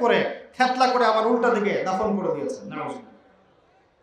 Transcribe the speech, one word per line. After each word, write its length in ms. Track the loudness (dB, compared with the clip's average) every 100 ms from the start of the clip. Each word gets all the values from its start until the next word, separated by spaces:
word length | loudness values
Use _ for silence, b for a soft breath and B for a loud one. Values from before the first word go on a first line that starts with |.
করে 180 | 2 2 0 -6 -12 -2
থেতলা 280 | 0 2 2
করে 180 | 4 4
আবার 200 | 2 2
উল্টা 220 | 2 2
দিকে 340 | 2 0 -2
দাফন 320 | -2 -2 -2 -2
করে 140 | -2
দিয়েছেন। 300 | -4 -6 -8 -12
নাউজুবিল্লাহ। 460 | -10 -10 -10 -16 -20 _ _ _ _ _ _ _ _